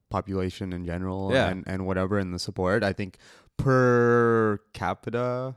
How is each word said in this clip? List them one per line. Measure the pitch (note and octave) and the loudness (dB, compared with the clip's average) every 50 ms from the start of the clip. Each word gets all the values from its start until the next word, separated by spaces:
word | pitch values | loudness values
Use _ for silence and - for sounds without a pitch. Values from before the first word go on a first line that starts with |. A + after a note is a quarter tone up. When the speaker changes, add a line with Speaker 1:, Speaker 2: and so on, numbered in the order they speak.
| _ _ | _ _
Speaker 1:
population | - G2 F2+ G2 F#2+ F#2+ F#2 F#2 - - G2+ F#2 F2+ | -4 -4 -4 -2 -2 -2 -2 -2 -4 -6 -6 -6 -6
in | F2 F2+ | -6 -6
general | E2+ E2+ F2 F#2 F#2+ F#2 F#2+ F#2+ F#2+ A#2+ | -6 -4 -4 -4 -4 -4 -4 -2 0 0
Speaker 2:
Yeah. | C3+ A2 F#2 | 2 2 0
Speaker 1:
and, | F#2 F#2 - - | 0 -4 -6 -6
and | F#2+ F#2+ F#2+ F#2 | -6 -4 -4 -2
whatever | F#2+ F#2 F#2+ F#2 G#2 G2+ | -2 -2 -2 0 0 -2
and | F#2+ F2+ F2+ | -2 -2 -4
the | F2 | -6
support, | - - F#2+ - F#2 F2+ G2 A2+ G2+ | -8 -8 -4 -2 0 0 2 2 0
I | G2 F#2 | 0 -2
think | - G2+ F#2 - _ - - - - _ _ _ - | -2 -6 -8 -10 _ -20 -20 -20 -20 _ _ _ -4
per | - C#3 C3 B2+ B2+ B2 B2 A#2+ A#2+ A#2+ A#2+ A#2+ A#2 A#2 A#2 A2+ A2 G#2+ G#2 G2+ - _ - | 0 2 4 4 6 6 6 6 6 6 6 4 4 4 4 4 2 2 0 -2 -6 _ -12
capita | - G2 F2 G2 - - B2 A#2+ A#2+ B2 B2 B2 B2+ B2+ C3 B2+ | -6 -4 -4 -4 -4 -6 -6 -4 -4 -4 -4 -4 -6 -6 -8 -10